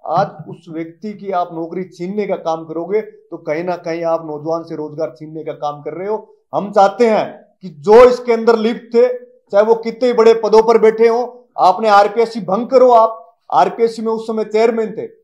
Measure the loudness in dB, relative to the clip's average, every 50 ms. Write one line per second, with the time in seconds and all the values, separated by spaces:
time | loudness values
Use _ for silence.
0 | _ -2 -2 -2 -2 -2 -6 -18 -18 -18 -18 -20 _ -14 -12 -12 -12 -12 -14 _
1 | -14 -14 -14 -12 -10 -6 -4 -4 -4 -6 -8 -12 -10 -10 -10 -12 -12 -12 -12 -12
2 | -12 -8 -6 -6 -6 -6 -6 -6 -4 -6 -6 -6 -8 -12 -10 -10 -8 -4 -4 -4
3 | -6 -6 -20 _ _ _ -18 -14 -8 -6 -6 -6 -4 -6 -8 -8 -8 -8 -8 -6
4 | -2 -2 -4 -4 -4 -10 -12 -10 -6 -6 -6 -6 -6 -10 -10 -10 -10 -12 -8 -8
5 | -8 -8 -8 _ -18 -16 -14 -12 -12 -12 -10 -8 -8 -10 -10 -8 -12 -12 -12 -10
6 | -8 -8 -8 -8 -10 _ _ _ _ _ -6 -6 -6 0 2 4 4 4 4 0
7 | 0 2 2 0 -2 -4 -10 -18 _ _ _ _ -20 -20 -20 -8 2 6 8 8
8 | 8 8 6 0 -2 -2 -2 0 2 2 2 2 2 -2 -4 -4 -10 -2 2 2
9 | 2 2 0 -10 -14 _ _ _ _ _ 2 2 4 4 2 0 0 -10 -6 -2
10 | -2 0 2 4 4 4 4 4 2 4 4 4 4 4 4 4 4 4 4 4
11 | 2 2 2 0 -4 -6 -10 -20 _ _ _ 2 2 2 2 2 2 4 6 6
12 | 4 4 2 -2 -2 -2 -4 -10 -4 -4 -4 -4 -2 2 4 4 6 6 6 6
13 | 4 2 0 -8 -18 _ _ _ _ -2 0 2 2 2 0 -2 -2 -2 -2 -6
14 | -6 -6 -6 -6 -6 -6 -6 -6 -6 -2 0 0 2 2 0 -2 -6 -6 -8 -10
15 | -12 -12 _ _